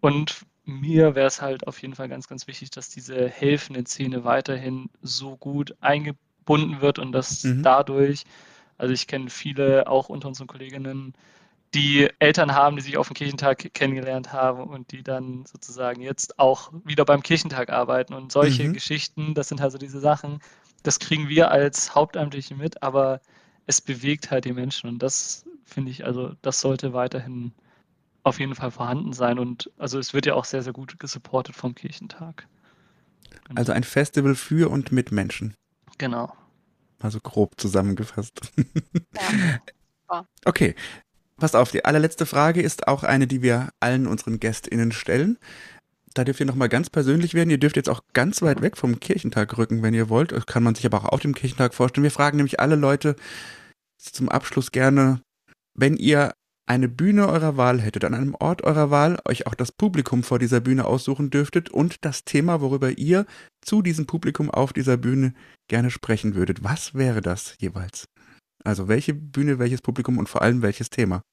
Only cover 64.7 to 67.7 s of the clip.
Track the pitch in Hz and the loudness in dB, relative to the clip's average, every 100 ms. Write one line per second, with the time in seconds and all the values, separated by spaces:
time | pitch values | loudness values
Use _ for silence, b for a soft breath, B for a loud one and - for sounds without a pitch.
64.7 | - 131 123 120 135 131 127 B B _ | 0 2 2 2 2 2 -2 B B _
65.7 | 117 123 - - 110 107 98 90 90 98 | 0 0 -2 -2 0 0 0 0 0 -2
66.7 | 156 - 135 131 110 90 90 - - 95 | -4 -4 -2 0 0 -2 -4 -8 -8 -8